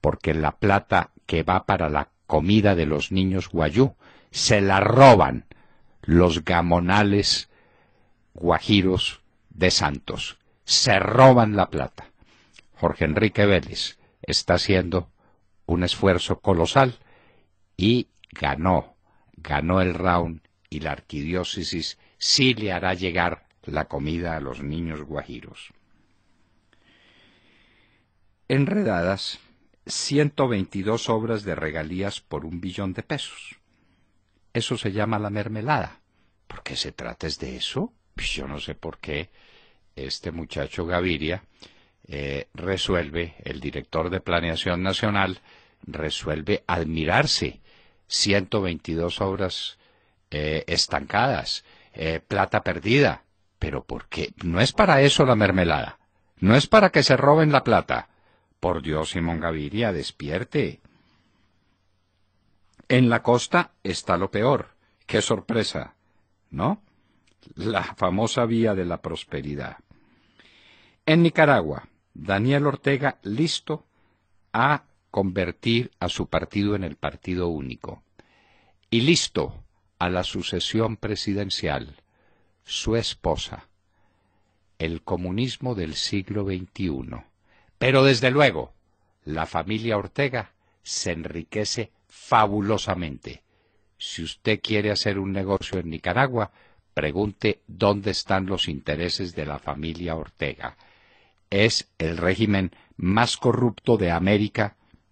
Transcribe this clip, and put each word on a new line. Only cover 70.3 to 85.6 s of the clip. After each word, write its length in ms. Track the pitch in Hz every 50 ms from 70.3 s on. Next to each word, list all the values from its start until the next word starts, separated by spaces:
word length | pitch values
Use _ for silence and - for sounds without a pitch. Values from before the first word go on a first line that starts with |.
| _ _ _ _ _ _ _ _ _ _ _ _ _ _ _
En 180 | - 156 170 170
Nicaragua, 640 | 165 - - 156 143 139 110 82 76 69 64 - _ _ _ _ _ _
Daniel 520 | - 78 95 98 101 110 131 139 143 147
Ortega 520 | 147 139 - - 139 139 127 143 135 - _ _
listo 600 | 98 104 127 160 160 - - _ - 151 - _ _ _ _ _ _ _ _ _ _ _ _ _ _
a 320 | - 113 123 143 151 - _ _ _ _ _ _
convertir 800 | - 101 98 95 90 98 90 87 85 _ - 117 113 117 123 - _ _
a 100 | - 87
su 180 | - - 92
partido 480 | - - 82 87 - - 104 101 101 104
en 80 | 95 95
el 120 | 78 73
partido 520 | _ - 76 - - - 92 90 90 87
único. 560 | 85 82 73 67 64 60 - - - - - _ _ _ - _ _ _ _ _ _ _ _ _ _ _ _ _ _
Y 120 | - 117
listo 600 | 123 156 165 - - - _ - 71 - - - - _ _ _ _ _ _ _
a 100 | 90 90
la 140 | 92 90 90
sucesión 720 | - - 95 85 - - 87 - - - 110 113 110 110
presidencial, 1040 | - - 101 - - - 107 98 101 104 95 - - - 82 71 65 58 71 - _ _ _ _ _ _ _ _ _ _ _ _ _ _
su 320 | - - - - 113 110
esposa, 720 | 117 110 - - - - 87 78 - - - - - - _ _ _ _ _ _ _ _ _ _ _ _ _ _ _ _ _ _ _ _ _ _ _
el 240 | 80 80 82 82 _
comunismo 720 | - 98 87 90 90 92 107 127 127 - -